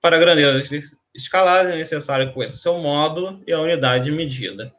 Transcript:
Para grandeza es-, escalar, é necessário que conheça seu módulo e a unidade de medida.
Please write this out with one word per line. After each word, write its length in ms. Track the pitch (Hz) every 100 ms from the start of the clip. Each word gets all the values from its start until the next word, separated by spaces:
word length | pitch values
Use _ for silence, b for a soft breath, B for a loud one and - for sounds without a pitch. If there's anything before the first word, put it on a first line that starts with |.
Para 160 | 170 165
grandeza 560 | 170 160 143 135 135
es-, 240 | 147 143 _ _
escalar, 520 | - - 185 185 185 185
é 100 | 165
necessário 540 | 160 151 143 135 131
que 40 |
conheça 220 | 131 113 -
seu 240 | 170 175
módulo 640 | 151 147 156 160 185 190 -
e 60 |
a 80 | 160
unidade 460 | 160 165 131 127 135
de 60 |
medida. 640 | 151 156 131 92 98 123